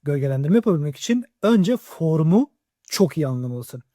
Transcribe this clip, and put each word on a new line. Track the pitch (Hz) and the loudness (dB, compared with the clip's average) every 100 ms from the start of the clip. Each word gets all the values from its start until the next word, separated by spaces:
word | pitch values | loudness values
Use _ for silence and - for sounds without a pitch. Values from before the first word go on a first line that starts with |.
Gölgelendirme | 143 143 135 135 147 | -4 -4 -2 -2 2
yapabilmek | 220 220 165 147 | 2 2 0 -2
için | 139 - 247 240 _ | -8 -4 -4 -4 _
önce | 202 233 180 247 | 2 2 2 -2
formu | - - 165 156 160 202 285 _ _ _ | -6 -4 0 2 4 2 0 _ _ _
çok | _ - 196 160 | _ 0 0 0
iyi | 139 | -4
anlamalısın. | 127 123 123 117 123 _ | -4 -8 -10 -12 -18 _